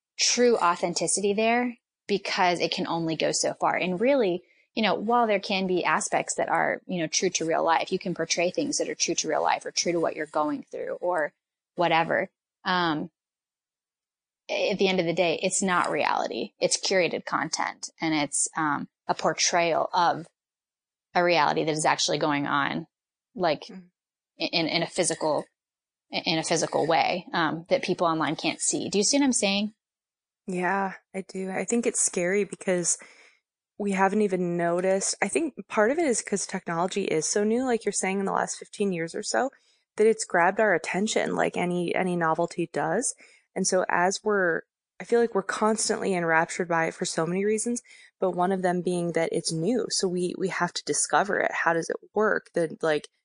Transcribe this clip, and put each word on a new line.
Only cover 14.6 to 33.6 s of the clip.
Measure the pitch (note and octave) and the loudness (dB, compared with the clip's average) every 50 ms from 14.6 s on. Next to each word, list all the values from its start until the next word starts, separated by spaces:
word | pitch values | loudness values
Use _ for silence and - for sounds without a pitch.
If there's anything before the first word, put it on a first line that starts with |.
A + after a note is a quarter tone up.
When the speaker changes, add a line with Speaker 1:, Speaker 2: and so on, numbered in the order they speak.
| F#3 D#3+ G#3 - | 0 0 0 2
Speaker 1:
the | G#3 | 2
end | F#3+ F#3+ F#3 | 2 2 2
of | E3+ | 2
the | E3 E3+ | 2 2
day, | F3+ F3+ E3+ D#3+ - - | 2 2 2 0 0 -2
it's | F#3+ - - | -2 -2 0
not | G3 F#3+ F3+ F3 - - | 0 2 2 2 2 0
reality. | D#3+ D3+ - - - - - - - A2 F#3+ G#3 _ - | 0 0 0 0 0 0 -2 -2 -4 -6 -8 -8 _ -2
It's | F#3+ - - - | 0 0 0 0
curated | - - G3+ F#3 E3+ D#3 - G2+ - | 0 2 2 2 2 2 0 -4 -6
content | - - - C#3 - - - - - - - - - - - | -4 -4 -2 -2 -2 -4 -4 -4 -4 -6 -8 -12 -14 -10 -6
and | E3+ D#3+ D#3 | -2 0 0
it's, | D3+ D3 C#3+ - - - - - | 0 0 -2 -2 -2 -2 -2 -2
um, | E3+ D#3 D3+ C#3+ C3+ - - _ _ _ - | -2 -2 -2 -2 -2 -6 -10 _ _ _ -6
a | F3+ | -4
portrayal | - - F3+ D#3 - - - - F3 E3+ E3+ D#3 D3 - - - | -2 -2 -2 0 0 0 0 2 2 2 2 2 0 0 0 0
of | F3+ F3 E3 C#3+ D3 E3+ - _ _ _ _ _ _ _ _ _ _ _ _ _ _ _ _ - | 2 2 2 2 0 -4 -14 _ _ _ _ _ _ _ _ _ _ _ _ _ _ _ _ 0
a | F3+ F3 | 2 4
reality | F3 E3+ D#3+ D3 D3 D#3 D#3+ D#3 | 4 4 4 4 4 2 2 0
that | D#3 D3+ | 0 0
is | D#3 D#3 | 0 2
actually | D3 D3 - - - E3 D3 | 0 2 2 0 0 0 0
going | D#3+ D#3 C#3+ C#3+ C#3+ | 0 0 0 0 0
on, | - - C#3+ C#3 C#3 D3 E3 E3+ - _ _ _ _ _ _ _ _ - | 0 0 0 0 0 -2 -6 -8 -10 _ _ _ _ _ _ _ _ -6
like, | B3 F3+ E3 D3+ - - - | -2 0 0 0 -2 -4 -14
Speaker 2:
Mm. | F#3 F#3+ F3+ F3 _ _ _ _ _ _ _ _ _ - | -18 -18 -20 -20 _ _ _ _ _ _ _ _ _ -8
Speaker 1:
in, | E3 - - F3 D#3+ C#3+ | -4 -2 0 0 0 0
in | - E3+ E3 | 0 -2 -2
a | |
physical, | - - - F3 D#3+ E3 - D#3+ D#3 D3 C#3+ - - _ _ _ _ _ _ _ _ _ _ _ - | -2 -2 0 0 0 0 -2 -2 -2 0 -2 -4 -8 _ _ _ _ _ _ _ _ _ _ _ -8
in | - F#3+ - - D#3+ D#3+ | -8 -4 -2 0 0 0
a | D#3+ | 0
physical | - F3 D#3 E3 D3 - D3 C#3+ | 0 0 0 0 0 0 0 0
way, | D#3 E3 D#3 - - - F#3 - - - | 2 2 2 2 2 0 -4 -4 -4 -2
um, | F#3 E3 D3 D3 E3 E3+ - | -2 0 0 -2 -4 -4 0
that | F#3+ F3+ - | -2 0 0
people | - F3 - F3+ | 0 -2 0 2
online | E3 D#3+ D#3+ D3+ C3+ D#3+ | 0 2 0 0 -2 -2
can't | - - D#3+ - - | -2 -2 -4 -4 -2
see. | - - - - - - | -2 -2 -2 -2 -4 -2
Do | F3+ G3 | 0 0
you | G#3 | 0
see | - - C#4 | 2 2 2
what | C#4+ | 2
I'm | C4+ A#3+ | 2 2
saying? | - - G3 G3 G3+ G#3+ G#3 - _ _ _ _ _ _ _ _ _ _ _ _ _ _ | 2 0 0 0 0 -2 -4 -6 _ _ _ _ _ _ _ _ _ _ _ _ _ _
Speaker 2:
Yeah, | - F#3 F3+ F3+ F3 F#3+ G3 F#3+ F#3+ F#3 - _ _ - | -6 -4 -2 0 0 0 0 -2 -4 -6 -10 _ _ -12
I | F#3+ F#3 | -12 -10
do. | - - F#3+ F#3+ F#3 | -10 -10 -10 -8 -6
I | F#3 - F#3+ | -4 -4 -4
think | - A#3+ A#3+ A#3 | -2 0 0 0
it's | A#3+ - - | 0 0 0
scary | - - - F#3+ F3 F3 F#3+ G#3 G3 | -2 -2 0 -2 0 0 0 0 0
because | - - - - G3+ F#3 F3+ E3+ - - - - - - - - - _ _ _ _ _ _ | -2 -6 -8 -2 0 0 0 0 0 -2 -4 -6 -18 -20 -20 -20 -20 _ _ _ _ _ _